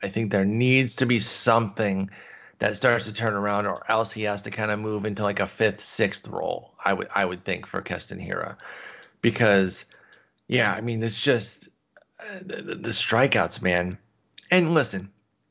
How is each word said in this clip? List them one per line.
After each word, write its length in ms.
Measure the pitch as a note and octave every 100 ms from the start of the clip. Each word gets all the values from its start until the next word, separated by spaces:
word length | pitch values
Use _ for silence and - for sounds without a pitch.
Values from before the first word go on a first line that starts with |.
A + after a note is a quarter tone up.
I 60 | G2
think 220 | G#2+ G#2+
there 140 | G2+
needs 500 | G2 A2 B2+ C3 B2 -
to 100 | B2
be 120 | A#2+
something 920 | G#2 - A#2+ A#2 A2 - G#2 F#2+ F#2+ - - - - -
that 180 | G#2+ G2+
starts 300 | B2+ A#2 G#2+
to 60 |
turn 180 | G#2 A2+
around, 340 | G2+ G#2 G2+ G2+
or 160 | F2 -
else 220 | A2 A2
he 100 | A2
has 180 | G#2+ G2+
to 80 | G#2
kinda 260 | A2 G#2+ G#2
move 300 | A2 G#2 G#2
into, 160 | G2+
like, 180 | G#2 G2+
a 60 | G2
fifth, 340 | - G#2+ G2+
sixth 480 | - - G2+ - G#2
role, 460 | F#2 E2+ F2 - -
I 80 | -
would, 160 | F#2 -
I 100 | G2+
would 180 | F#2 F2+
think, 240 | F#2+ F2 -
for 140 | F2+
Keston 400 | - F2+ - F2+
Hiura. 340 | F#2 F#2 - - - - - - - _
Because, 640 | A#2+ A2+ A2+ G2+ F#2+ - - _ _ - _ _ -
yeah, 280 | B2 G#2+
I 80 | G2
mean, 200 | A#2 A2+
it's 200 | A2+ G#2+
just, 480 | C#3+ A#2+ G2+ - - _ _ _ _ -
uh, 200 | G#3+ F#3+
the, 120 | F#3+ -
the, 180 | -
the 160 | - A#2
strikeouts, 720 | A2 - A2+ C3+ A2 E2 -
man. 340 | F#2 F2 F2+ F#2 _ _ _ - -
And 240 | F#3 E3
listen, 360 | E3 - F#2+ G2 _ _ _ _